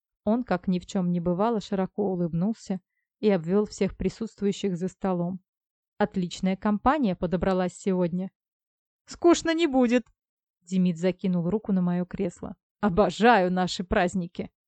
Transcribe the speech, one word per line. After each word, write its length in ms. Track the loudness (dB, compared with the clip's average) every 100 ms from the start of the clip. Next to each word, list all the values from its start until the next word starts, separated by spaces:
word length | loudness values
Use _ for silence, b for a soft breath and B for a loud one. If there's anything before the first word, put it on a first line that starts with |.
| _ _
Он, 180 | -2 -2
как 240 | 0 -4 0
ни 140 | -2
в 40 |
чём 280 | -2 -2 0
не 80 | 0
бывало, 400 | 0 0 0 -2
широко 500 | -2 -4 -2 -2 -2
улыбнулся 720 | -2 -2 0 -2 -4 -6 -8 _ _ _ -2
и 100 | 2
обвёл 360 | 2 2 0 0
всех 300 | -2 -4 -2
присутствующих 800 | -6 -4 -10 -4 -2 -2 -2 -4
за 120 | -4
столом. 500 | -4 -2 -2 -2 -6 _ _ _ _ _ -2
«Отличная 600 | -2 0 -4 -2 -2 -2
компания 580 | 0 0 2 2 0
подобралась 600 | -2 -2 -2 0 0 0
сегодня». 580 | -2 -2 0 0 -2 -8 _ _ _ _ _ _ _ -20
«Скучно 480 | 0 4 4 2
не 140 | 0 2
будет!» 400 | 2 4 2 -2 _ _ _ _ _
Демид 360 | -6 0 0 0
закинул 500 | -2 -2 -2 -2 0
руку 240 | -2 0
на 100 | 0
моё 220 | 0 -2
кресло. 520 | -4 -4 -6 -6 -14 -14 _ _
«Обожаю 720 | 0 2 2 4 4 6 4
наши 320 | 0 -2 -4
праздники!» 680 | -2 0 0 -2 -8 -10 -14 _